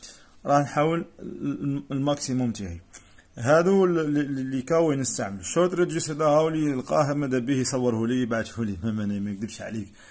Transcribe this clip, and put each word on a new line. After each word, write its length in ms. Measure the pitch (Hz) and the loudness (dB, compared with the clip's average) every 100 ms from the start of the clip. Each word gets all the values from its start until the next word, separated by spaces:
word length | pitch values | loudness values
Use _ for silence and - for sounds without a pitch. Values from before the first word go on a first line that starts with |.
| - - - - - | -18 -18 -20 -8 2
راح 160 | 143 | 2
نحاول 440 | 143 151 156 170 - - | 2 0 0 0 -4 -12
ال-، 440 | - - 143 - | -14 -8 -6 -4
ال-، 200 | 139 139 - | -4 -4 -4
الماكسيموم 600 | 139 143 143 - 127 123 | -2 0 0 -2 0 -2
تاعي. 300 | 104 95 87 - - - - _ - | -4 -8 -10 -12 -16 -16 -20 _ -4
هادو 500 | 117 160 175 196 185 | 4 4 6 4 4
ال-، 140 | 170 | 2
ال-، 180 | 151 147 | 0 0
ال-، 220 | 139 135 | -2 -4
اللي 220 | 131 131 | -4 -4
كاوي 340 | - 165 165 143 | 0 2 2 2
نستعمل. 500 | 127 - 104 98 90 | 2 2 -2 -6 -2
شورت 280 | 165 180 | 0 2
ريدجيس 360 | 175 165 160 160 | 2 0 2 2
هذا 160 | 147 156 | 4 4
هاو 220 | 147 160 | 4 4
اللي 280 | 156 147 131 | 0 0 -2
لقاه 380 | - 151 143 | 0 2 2
ماذا 260 | 147 143 127 | 0 0 0
به 140 | 120 | 0
يصوره 540 | 131 127 131 123 110 117 | 0 0 2 0 0 0
لي 140 | 127 | 0
يبعثه 420 | 117 113 107 113 | 0 -2 -4 -4
لي، 140 | 110 92 | -4 -4
ما، 80 | 110 | -4
ما، 140 | 107 101 | -2 -2
ما 260 | 101 101 | -4 -4
يكذبش 300 | 98 110 - | -6 -8 -8
عليك. 260 | 98 110 98 - - | -8 -8 -10 -14 -20